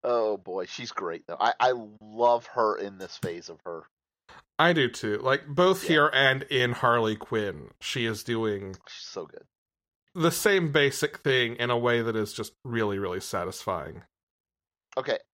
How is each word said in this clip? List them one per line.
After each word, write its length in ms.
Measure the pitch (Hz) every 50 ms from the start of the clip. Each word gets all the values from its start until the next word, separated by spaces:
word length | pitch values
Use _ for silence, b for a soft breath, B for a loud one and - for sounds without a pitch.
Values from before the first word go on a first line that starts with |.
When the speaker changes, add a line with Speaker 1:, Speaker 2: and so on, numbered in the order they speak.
| -
Speaker 1:
Oh 300 | 131 120 120 110 107 104
boy, 300 | 98 90 98 90 95 90
she's 260 | - - - 120 113
great 320 | - - 95 85 82 82 _
though. 120 | - 85 -
I, 140 | - 117 - -
I 140 | 120 127 127 120 110 104 107 107
love 440 | 107 107 107 113 120 120 120 117 117 -
her 280 | - 123 113 107 104
in 220 | - 98 101 98 92
this 180 | 95 90 -
phase 320 | - - 90 85 85 85 -
of 100 | 82 78 _
her. 200 | 90 85 80 76 _ _ _ _ _ _ _ _ B B B B _ _ -
Speaker 2:
I 140 | 143 170
do 160 | 175 160 131 120
too. 300 | - - - 107 104 -
Like, 280 | - 127 135 135 139 147
both 340 | 139 156 180 185 190 185 -
Speaker 1:
Yeah. 40 | -
Speaker 2:
here 220 | 160 151 147 151
and 300 | - 131 139 135 131 135 139
in 280 | - 139 127 123 120
Harley 440 | 120 - - 120 120 120 113 110 107
Quinn, 540 | - - - 120 110 104 98 80 73 65 57 - _
she 240 | - - - 131 117
is 180 | 113 110 104
doing 520 | - - 117 113 113 110 104 98 101 95 95 - _
Speaker 1:
She's 200 | - - - - -
so 160 | - 98 82
good. 180 | - - - _ _ _ _ _ _ _ _ _ _ _ _ _ _ _
Speaker 2:
the 160 | 175 160 170
same 400 | 160 - - 214 196 190 170 151
basic 460 | 143 156 143 139 135 - - 143 - -
thing 380 | - 143 131 127 123 113 120
in 140 | 120 120 120
a 80 | 120 120
way 240 | 120 123 120 120
that 120 | 113 117 110
is 180 | 110 104 104
just 200 | - - 120 - _ _ _
really, 340 | 127 117 113 110 104 101 98
really 220 | 101 90 90 95
satisfying. 840 | - - - 92 87 - - - - 104 92 82 69 78 - - - _ _ _ _ _ _ _ _ _ _ _ _ _ _ _ _ _ -
Speaker 1:
Okay. 220 | 127 127 - 113 - _ _